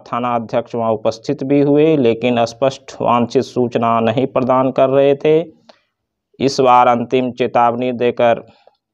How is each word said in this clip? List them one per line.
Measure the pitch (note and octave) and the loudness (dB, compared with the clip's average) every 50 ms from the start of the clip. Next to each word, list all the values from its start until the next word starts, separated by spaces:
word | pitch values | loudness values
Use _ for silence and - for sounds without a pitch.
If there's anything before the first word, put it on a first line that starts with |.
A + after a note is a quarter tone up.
| - | -6
थाना | - - A#2 B2 B2 A#2+ | -8 -8 -6 -4 -4 -4
अध्यक्ष | A#2+ A2+ A2 - A#2+ A#2 - - | -4 -4 -4 -4 -6 -6 -4 -6
वहाँ | A#2 A2+ A2+ | -4 -2 -2
उपस्थित | A2+ G#2 - A#2 A2 - - - C#3+ C#3 C#3+ | -2 -2 -2 -4 -6 -4 -6 -8 -6 -6 -2
भी | C3 C#3+ C#3+ | -2 0 0
हुए, | C#3+ C#3 C#3+ D3 D3+ D#3+ D3 C#3+ | 2 2 2 2 2 2 2 2
लेकिन | B2+ A#2 A2+ - - B2 B2 A#2 A#2 | 2 0 0 0 -2 -2 0 0 -2
स्पष्ट | A2+ - - C3+ C3+ C3 - - - - - | -2 -2 -2 -2 -2 -2 -4 -10 -20 -12 -6
वांछित | A#2+ A#2 A#2+ A#2+ A#2+ A2+ - C3+ A#2 | -2 0 0 0 0 0 0 -2 -2
सूचना | - - B2+ B2 A#2 - B2 A#2 A#2 A#2 A#2 | -2 -2 -4 -4 -2 -2 -2 0 0 0 0
नहीं | A2+ A2+ A2 B2+ B2+ C3+ | 0 0 0 0 -2 -2
प्रदान | - C3+ B2+ B2 B2+ C3 C3 C3+ | -2 -2 0 0 0 0 0 0
कर | B2+ - C3+ C3 | 0 0 0 2
रहे | C3 C#3 C#3 C#3 C#3+ | 2 2 2 2 2
थे। | C#3 - D3+ D#3 D#3+ F3 F3 - _ _ - _ _ _ _ _ _ _ _ _ _ _ _ _ - | 2 2 2 2 2 0 -4 -10 _ _ -20 _ _ _ _ _ _ _ _ _ _ _ _ _ -4
इस | A#2 C3+ - - | -2 -2 0 2
बार | C3+ B2+ B2 B2 B2 B2 | 2 4 4 6 6 4
अंतिम | A#2+ A#2+ A#2+ A#2+ - B2+ B2+ B2+ | 2 0 0 -2 -2 -2 -2 -2
चेतावनी | A#2+ - B2+ A#2 - B2+ A#2+ A#2+ A#2 A#2 B2+ B2+ B2 | -4 -4 -4 -2 0 0 2 2 0 -2 -4 -6 -4
देकर | A#2 B2 A#2+ A#2+ - B2 A#2 A#2 A2+ - - _ _ _ _ _ _ _ _ | -2 -2 -2 0 0 2 0 0 0 -4 -10 _ _ _ _ _ _ _ _